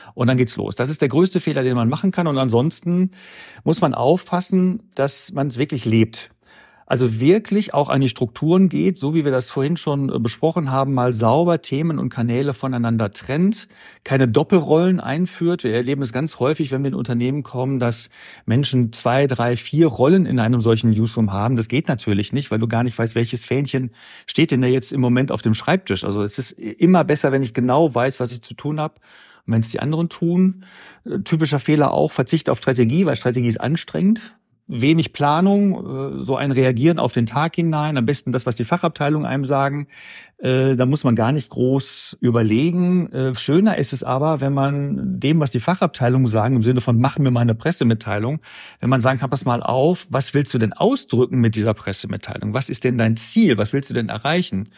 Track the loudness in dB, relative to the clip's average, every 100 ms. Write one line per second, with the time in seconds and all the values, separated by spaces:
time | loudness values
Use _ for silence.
0 | -18 -2 0 2 0 -2 -8 -4 -4 0
1 | 0 2 2 2 -2 -2 0 2 0 0
2 | -2 0 0 0 2 2 2 -2 -2 0
3 | 0 -4 -20 -20 -20 -6 -2 0 0 2
4 | 2 2 0 -4 0 0 0 -2 -8 -4
5 | -2 -2 -4 -4 -4 -2 -4 -2 0 2
6 | 2 -2 -16 _ _ -20 -20 _ _ 0
7 | 0 2 2 2 2 -2 0 -2 0 2
8 | 0 0 -6 -2 2 4 4 4 0 0
9 | -2 0 0 0 -2 -4 -2 -2 -2 -2
10 | -2 -2 -4 -2 -2 -2 -2 -2 0 0
11 | 0 2 2 4 2 0 -2 -2 -2 -2
12 | -4 -2 -2 0 -2 -4 -4 -2 0 0
13 | -2 -4 -6 0 0 0 -8 _ -20 -20
14 | -2 2 4 2 4 2 4 4 4 0
15 | -2 -2 -4 -2 -2 0 0 -2 -2 -2
16 | -2 -4 -6 -2 -2 0 -2 -2 -2 -4
17 | -2 -2 -2 -2 -6 -6 -4 0 -2 -2
18 | -8 -16 -20 -12 0 0 2 2 0 0
19 | 0 2 0 0 -2 -2 -2 2 2 4
20 | 4 4 4 2 2 2 4 4 4 2
21 | 0 0 -2 0 0 0 0 -2 -2 -4
22 | -2 -2 -2 -4 -2 -2 0 0 0 -2
23 | -2 -2 -2 -4 -2 -2 0 -4 -4 -10
24 | -20 -20 -6 0 2 2 2 2 0 0
25 | 2 2 0 -2 0 0 0 -2 0 -4
26 | -2 -4 -4 -4 -6 -8 -12 2 4 4
27 | 4 0 2 0 -2 -2 2 2 2 2
28 | -2 -2 -6 -8 -14 -10 -6 -4 -6 -10
29 | _ -20 -20 -16 -2 0 0 -4 -2 -2
30 | -2 -2 0 2 2 0 -12 -20 -20 -18
31 | -8 -8 -2 0 0 0 2 2 2 2
32 | 0 0 -2 -2 0 -2 0 2 2 2
33 | 2 0 -2 0 0 -2 -2 -4 -4 0
34 | 2 0 -4 _ _ _ -10 -2 2 2
35 | 0 0 0 2 2 4 2 0 -6 -8
36 | -6 -6 -4 -2 0 2 2 4 2 2
37 | 0 0 -2 -2 -2 -2 -2 0 -2 -2
38 | -2 -2 -4 -4 -4 -4 -2 -2 -2 -2
39 | -2 -2 -2 -4 -2 0 0 -4 -10 -16
40 | -20 -20 -20 _ -2 2 2 2 2 2
41 | 2 2 2 0 -4 -2 0 0 -2 -10
42 | -12 -2 0 2 2 2 2 2 2 2
43 | 0 -4 -4 -4 0 2 4 2 -2 -4
44 | -4 0 0 0 -2 0 0 -2 -4 -4
45 | -4 -2 0 2 2 -2 -2 0 -2 0
46 | 0 2 2 2 2 2 2 0 2 2
47 | 2 0 0 2 0 0 -2 0 0 0
48 | -2 -4 -4 -6 -10 -20 -20 -6 0 2
49 | 2 0 -2 -2 -2 -2 0 2 2 0
50 | -2 -4 -2 -2 -2 0 -2 0 0 0
51 | -2 0 2 2 2 2 -2 -2 -6 -8
52 | -8 -8 -10 -8 -6 -4 -6 -4 -2 0
53 | 0 0 0 2 4 2 0 -2 -4 -6
54 | -6 -6 -2 -2 -2 -6 -8